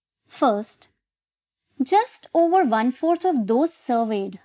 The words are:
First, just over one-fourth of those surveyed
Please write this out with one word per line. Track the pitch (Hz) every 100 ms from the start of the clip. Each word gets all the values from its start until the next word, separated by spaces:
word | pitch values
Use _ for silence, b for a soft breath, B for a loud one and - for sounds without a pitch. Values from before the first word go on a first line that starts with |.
| _ _ _
First, | - 277 208 214 - - _ _ _ _ _ _ _ _ -
just | 262 392 494 - -
over | 339 339 370 302
one-fourth | 214 233 247 320 339 370
of | 302 196
those | 226 320 -
surveyed | - 233 226 214 196 185